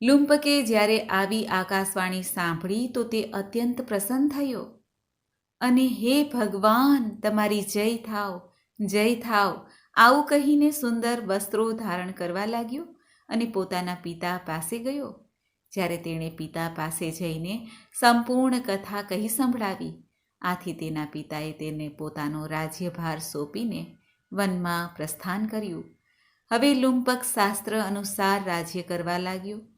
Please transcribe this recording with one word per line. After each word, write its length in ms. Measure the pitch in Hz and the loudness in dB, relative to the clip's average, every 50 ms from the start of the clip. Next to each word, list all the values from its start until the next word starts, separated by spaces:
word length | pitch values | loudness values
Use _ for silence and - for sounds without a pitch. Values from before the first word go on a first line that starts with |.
| 220 | 4
લુંપકે 600 | 247 277 285 285 285 294 294 294 294 285 285 262 | 6 6 6 6 6 4 4 4 4 2 2 2
જ્યારે 380 | 220 226 214 208 208 220 220 | 4 4 4 4 4 4 2
આવી 460 | 214 - - 190 196 185 214 220 214 - | 0 0 0 0 0 2 0 -2 -2 0
આકાશવાણી 760 | - 185 185 185 202 190 190 190 - 196 185 185 185 185 180 | -2 -2 0 0 0 0 0 0 -2 -2 -2 -2 -2 -4 -4
સાંભળી, 640 | - - 190 175 170 165 160 170 180 202 226 247 247 | -4 -4 -2 -2 -2 -2 -2 -2 -2 -2 -2 -2 -2
તો 160 | 247 254 233 | -2 -2 -2
તે 200 | 233 - 220 202 | -2 -2 -2 -2
અત્યંત 580 | - - 196 190 196 - 233 240 240 247 - | -2 -4 -6 -6 -4 -2 -2 0 0 0 -2
પ્રસન્ન 460 | 254 - 220 196 202 - 247 269 277 294 | -4 -2 -2 -2 -2 0 0 2 2 2
થયો 560 | 277 277 285 269 247 196 - - - _ _ _ _ _ _ _ _ _ _ _ _ _ _ _ _ - | 0 0 -2 -4 -4 -6 -8 -12 -16 _ _ _ _ _ _ _ _ _ _ _ _ _ _ _ _ -2
અને, 260 | - 247 247 254 262 254 | 2 4 6 6 6 4
"હે 360 | 240 202 214 240 269 294 294 | 2 2 2 4 4 4 4
ભગવાન, 960 | 294 - 240 220 208 196 196 190 214 220 240 262 285 285 277 233 214 196 - | 2 0 -2 -2 0 0 2 4 6 6 6 6 6 6 4 4 0 -4 -2
તમારી 420 | - 214 214 214 208 208 214 208 | -2 0 2 2 2 2 2 0
જય 360 | 196 202 - 208 208 220 233 226 | 0 0 0 0 0 0 0 -2
થાવ, 560 | 226 214 220 208 208 196 185 180 180 - _ _ _ _ _ - | -4 -6 -6 -4 -4 -4 -6 -8 -10 -16 _ _ _ _ _ -6
જય 360 | 208 190 190 208 214 226 240 | -4 0 2 2 4 2 2
થાવ," 520 | 226 233 233 226 208 202 190 160 - - - - _ _ _ - | 0 0 0 2 4 4 4 2 -2 -8 -18 -20 _ _ _ 6
આવું 320 | - 202 240 269 294 294 | 8 8 10 8 8 4
કહીને 460 | 294 294 285 277 277 294 294 294 302 | 4 4 4 4 6 6 6 6 4
સુંદર 500 | 302 - 269 240 233 233 226 233 240 240 226 | 4 2 0 -2 0 0 0 0 0 0 0
વસ્ત્રો 460 | 185 190 202 202 - - 208 226 226 | 0 -2 -2 -2 -2 0 0 0 0
ધારણ 400 | 220 226 226 208 175 180 180 185 | 0 -2 -4 -4 -4 -4 -4 -6
કરવા 340 | 190 - 180 175 175 190 208 | -6 -6 -6 -4 -4 -4 -2
લાગ્યો 420 | 220 233 233 240 226 247 294 339 - - _ _ _ _ _ _ - | -2 -2 -4 -4 -4 -6 -8 -10 -12 -16 _ _ _ _ _ _ -6
અને 160 | - 226 233 | -4 -2 -2
પોતાના 500 | 226 220 196 185 185 185 180 180 180 180 | -2 -2 -4 -4 -2 -2 -4 -4 -4 -6
પિતા 440 | 175 - 170 170 165 180 175 180 180 180 | -6 -8 -10 -8 -6 -4 -4 -4 -4 -6
પાસે 340 | - 160 160 160 - 226 233 | -6 -6 -6 -6 -6 -6 -6
ગયો. 440 | 233 262 277 285 277 220 - - _ _ _ _ _ _ _ _ _ _ - | -4 -4 -4 -4 -6 -8 -12 -14 _ _ _ _ _ _ _ _ _ _ -6
જ્યારે 240 | 196 185 170 170 170 | -4 -2 -2 -2 -4
તેણે 320 | 170 165 165 160 160 160 | -6 -6 -6 -6 -6 -6
પિતા 440 | 160 - 156 160 - 165 165 165 165 | -8 -8 -10 -8 -6 -6 -6 -6 -6
પાસે 360 | 165 156 160 160 - 180 160 | -6 -6 -6 -6 -6 -6 -6
જઈને 560 | 160 - 180 165 160 160 165 180 208 233 233 - - - - _ - - | -6 -4 -6 -6 -4 -6 -6 -6 -8 -8 -10 -14 -18 -20 -20 _ -4 2
સંપૂર્ણ 600 | 254 240 240 240 233 240 254 254 262 262 247 247 | 4 6 6 6 4 2 2 2 4 4 2 2
કથા 420 | 254 - 196 196 - - 208 202 | 0 -2 -2 -4 -4 -6 -6 -6
કહી 260 | 202 202 190 185 214 220 | -6 -4 -2 -2 -2 -2
સંભળાવી, 760 | 220 - 269 254 240 226 220 196 190 - 170 160 165 160 - _ _ _ _ _ _ - | 0 0 2 2 2 0 0 -2 -4 -4 -8 -10 -12 -12 -18 _ _ _ _ _ _ -8
આથી 320 | - 180 180 180 - 180 165 | -4 -4 -4 -4 -4 -8 -8
તેના 320 | 165 156 160 156 151 151 | -6 -6 -6 -4 -6 -6
પિતાએ 460 | 147 - 151 151 - 156 156 151 156 | -6 -8 -10 -10 -8 -8 -6 -6 -6
તેને 380 | 156 - 156 156 156 151 151 151 | -8 -8 -8 -8 -6 -6 -8 -8
પોતાનો 560 | 147 - 156 156 151 156 147 147 151 156 151 | -8 -10 -10 -10 -6 -6 -4 -4 -4 -4 -6
રાજ્યભાર 720 | 156 156 156 160 160 160 - 180 175 170 175 165 165 151 156 | -4 -4 -4 -4 -4 -6 -6 -6 -6 -6 -6 -4 -4 -4 -6
સોંપીને 800 | 160 - - 147 147 147 - 202 240 226 185 160 165 - - - _ _ _ _ _ - | -8 -8 -6 -6 -6 -6 -6 -6 -6 -4 -4 -6 -8 -10 -14 -20 _ _ _ _ _ -8
વનમાં 580 | - 190 202 190 185 180 175 175 170 170 175 170 - - | -4 -2 0 0 0 0 -2 -2 -2 -2 -4 -6 -8 -8
પ્રસ્થાન 500 | 151 156 - - - 190 180 202 214 214 | -8 -8 -8 -8 -6 -6 -4 -4 -4 -4
કર્યું. 380 | 220 220 214 196 165 160 165 - _ _ _ _ _ _ _ _ _ _ _ - | -4 -4 -6 -6 -8 -10 -12 -14 _ _ _ _ _ _ _ _ _ _ _ -2
હવે 220 | 226 233 254 285 285 | 0 4 4 4 4
લુંપક 480 | 254 247 262 247 254 247 254 247 247 247 - - | 6 4 4 4 4 2 2 0 0 -2 -2 0
શાસ્ત્ર 460 | 226 202 202 214 - - - 208 220 | 2 2 2 0 -2 -4 -4 -2 -2
અનુસાર 640 | 214 190 202 202 202 202 - - 202 196 196 202 196 | -2 -2 -2 -4 -4 -6 -2 0 2 2 2 2 0
રાજ્ય 380 | 185 175 170 170 165 - 185 | -2 -2 -2 -2 -4 -6 -6
કરવા 360 | 175 - 175 170 165 170 175 175 | -6 -4 -4 -4 -2 -2 -2 -2
લાગ્યો. 440 | 180 185 185 185 185 202 208 214 214 - _ | -2 -4 -6 -6 -8 -8 -10 -12 -14 -18 _